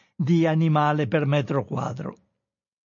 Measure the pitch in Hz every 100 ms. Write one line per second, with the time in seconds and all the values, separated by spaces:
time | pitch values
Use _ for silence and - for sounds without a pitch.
0 | _ - 143 170 165 156 160 151 147 151
1 | 139 156 143 147 127 139 - 127 127 123
2 | - - _ _ _ _ _ _